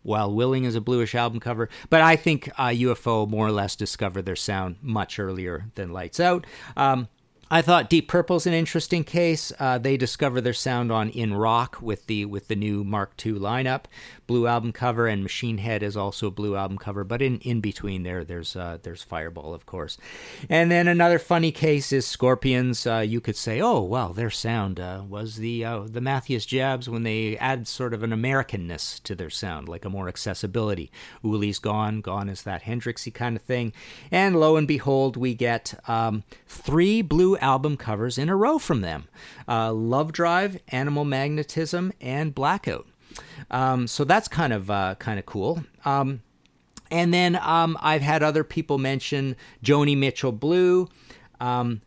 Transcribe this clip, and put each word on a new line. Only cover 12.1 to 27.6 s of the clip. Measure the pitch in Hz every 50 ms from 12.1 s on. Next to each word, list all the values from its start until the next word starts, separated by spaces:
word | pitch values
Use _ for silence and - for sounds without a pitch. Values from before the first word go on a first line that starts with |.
| 110 104 101
with | 104 101 101 - _
the | 110
new | 101 104 107 104 101 104
Mark | 98 104 104 98 - _
two | - - 110 110
lineup. | 101 98 101 113 127 131 131 131 139 - - - - - - - - _
Blue | - 117 123 117
album | 117 120 120 110 120 110
cover, | - 123 123 117 113 117
and | 113 107 101 98
Machine | 92 - - - 120 113
Head | 104 98 113 113 104 104
is | 101 101
also | 107 98 101 98 - -
a | 104
Blue | 95 101 104 104 98
album | 98 98 98 95
cover, | 98 - - 101 101 98
but | 95 117 120 139
in, | 135 123 120
in | - 127 120 117 104
between | 104 98 - - 104 95 92 90
there, | 90 90 90 82
there's, | 82 87 87 82 - -
uh, | 98 90 85 85 85 -
there's | 85 85 82 -
Fireball, | - - 82 78 82 85 85 73 76 85
of | 85 -
course. | - - 92 78 - - - - - - - - - - - - -
And | - 160 170 170
then | 175 175 175
another | 175 175 170 170 170 175 165
funny | 170 - 180 170 165 160
case | 151 - 160 156 151 147 135 - 139
is | 135 120
Scorpions. | - - - - 127 127 123 - 135 127 127 127 127 120 - -
Uh, | 120 113 113
you | 110 107 113 117 -
could | - 104
say, | - - - 110 120 185
"Oh, | 240 240 143
well, | 101 90 104 127 120 87 85
their | 95 117 113
sound, | - - - 113 113 113 101 98 92 85
uh, | 90 90 92 95 98 101
was | 98 104 110 110 110
the, | 110 110 117 120 117 113
uh, | 113 117 110 101
the | 110 110 120 123
Matthias | 131 139 131 - - 135 113 107
Jabs | - 123 131 131 135 131 127 123 123
when | 117 113 113
they | 113 110 110 110 107 110 104
add | 117 131 135 127